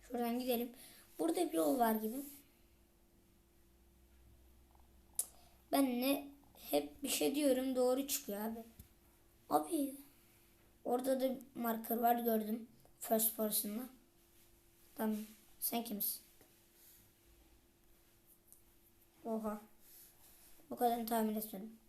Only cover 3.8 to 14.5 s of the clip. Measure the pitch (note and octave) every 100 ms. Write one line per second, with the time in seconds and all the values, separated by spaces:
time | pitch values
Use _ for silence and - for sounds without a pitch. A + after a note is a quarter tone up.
3.8 | - - - - - - - - - -
4.8 | - - - - - - - - _ C#4
5.8 | C4+ A#3+ C4 C#4+ - - - - - D4
6.8 | D4 - C#4 - D4 C4+ D4 B3 C4 B3+
7.8 | B3+ B3+ C#4 - - G3+ G#3+ A3+ A3+ -
8.8 | - - - - - - - - D#4 D#4+
9.8 | C#4 - - - - - - - - _
10.8 | - B3 C4+ C4 C4 - - - A#3 A3
11.8 | - A#3 A#3 A#3+ A#3 A3 G#3 A#3 - -
12.8 | - - - A3 A3 - G#3+ G#3 G#3 G#3
13.8 | C4 - _ _ _ - -